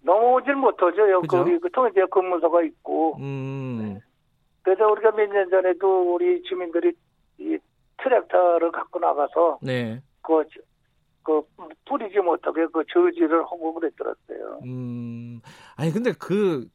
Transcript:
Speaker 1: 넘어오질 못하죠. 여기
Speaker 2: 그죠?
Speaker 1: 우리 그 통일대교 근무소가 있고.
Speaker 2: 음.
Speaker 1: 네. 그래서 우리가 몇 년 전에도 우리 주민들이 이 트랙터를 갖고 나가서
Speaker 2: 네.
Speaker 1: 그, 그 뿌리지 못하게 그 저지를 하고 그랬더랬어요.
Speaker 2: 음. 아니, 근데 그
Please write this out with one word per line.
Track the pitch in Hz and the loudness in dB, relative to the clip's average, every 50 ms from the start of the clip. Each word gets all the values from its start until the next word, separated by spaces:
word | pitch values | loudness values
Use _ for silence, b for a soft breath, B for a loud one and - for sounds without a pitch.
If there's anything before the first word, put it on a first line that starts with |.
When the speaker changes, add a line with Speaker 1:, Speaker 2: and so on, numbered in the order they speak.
Speaker 1:
넘어오질 | _ - 180 214 233 247 254 254 247 262 277 | _ 4 4 6 6 6 4 4 2 0 0
못하죠. | 277 269 220 - - 185 175 170 196 214 202 | 2 2 2 4 4 2 2 4 4 4 6
여기 | 190 185 170 | 6 4 2
Speaker 2:
그죠? | 156 180 175 | 2 2 2
Speaker 1:
우리 | 175 170 175 165 | 4 2 2 0
그 | 170 175 | 0 -2
통일대교 | - 247 254 226 175 196 185 | 0 0 0 2 4 2 2
근무소가 | 180 - 196 185 185 180 165 156 165 160 175 170 | 4 2 0 2 2 -2 0 0 2 2 2 2
있고. | 151 - _ _ - - 151 160 160 147 | 0 -6 _ _ -6 -2 0 0 -2 -2
Speaker 2:
음. | 147 135 139 139 135 131 135 135 139 131 131 123 113 107 107 98 | -4 -10 -8 -8 -8 -8 -8 -8 -8 -8 -8 -6 -6 -6 -8 -10
Speaker 1:
네. | 101 _ _ _ _ _ _ _ _ _ _ _ _ _ | -12 _ _ _ _ _ _ _ _ _ _ _ _ _
그래서 | 185 190 190 220 | 0 2 4 4
우리가 | 214 208 208 214 220 | 2 2 4 2 2
몇 | 214 214 208 202 | 2 2 -2 0
년 | 202 202 190 175 | 0 -2 0 2
전에도 | 185 185 185 185 180 175 190 190 185 185 180 175 175 | 0 2 2 0 -2 0 0 2 2 2 2 0 0
우리 | 170 175 180 180 175 175 | 0 2 0 0 0 -2
주민들이 | - 190 180 180 170 160 170 175 175 170 _ _ _ _ _ _ _ _ _ | -8 -8 -8 -8 -4 -4 0 0 0 -2 _ _ _ _ _ _ _ _ _
이 | 151 160 160 - _ _ _ _ _ _ _ - | -6 -6 -6 -6 _ _ _ _ _ _ _ -8
트랙터를 | - 262 247 208 175 _ - 180 180 175 170 165 165 170 | -2 0 0 0 0 _ 0 2 4 4 2 2 0 -2
갖고 | 160 - - _ - 175 | -4 -6 -10 _ -8 -4
나가서 | 170 160 147 143 143 - - 156 170 165 143 - | -2 -2 0 -2 -4 -2 0 0 0 0 0 -4
Speaker 2:
네. | - 135 127 123 120 113 113 123 _ _ _ _ | -6 -6 -4 -4 -4 -6 -8 -12 _ _ _ _
Speaker 1:
그, | - - 160 156 151 156 - - - _ _ _ _ _ _ _ _ _ _ _ _ | -4 0 0 0 0 -2 -10 -20 -20 _ _ _ _ _ _ _ _ _ _ _ _
그 | - 156 151 147 _ _ - 170 160 - _ _ | -2 -2 -2 -2 _ _ -20 -20 -20 -20 _ _
뿌리지 | - 269 277 226 - 185 208 | -8 -6 -6 -6 -2 -2 0
못하게 | 185 170 160 - - 151 143 311 165 156 | 0 0 0 0 -4 -6 -2 -2 -4 -2
그 | - - - - | -2 -4 -4 0
저지를 | - 175 175 175 170 170 165 151 160 165 | 2 2 2 2 2 2 0 2 2 0
하고 | 156 - - 349 - - 160 | 0 -2 -8 -8 -8 -8 -6
그랬더랬어요. | 165 165 143 _ _ - 113 107 _ _ _ - - 107 107 107 - - | -4 -6 -6 _ _ -8 -8 -8 _ _ _ -14 -14 -12 -14 -14 -14 -12
Speaker 2:
음. | 123 127 127 127 123 120 120 120 117 117 117 120 120 120 117 B B B B B B B | -12 -10 -10 -10 -10 -10 -10 -10 -10 -12 -12 -14 -14 -16 -18 B B B B B B B
아니, | - 143 165 | -4 -4 -2
근데 | 156 214 240 247 165 _ | -2 0 -2 -2 -4 _
그 | - - 175 208 214 185 165 135 113 - | -4 -4 0 0 2 0 0 -2 -6 -10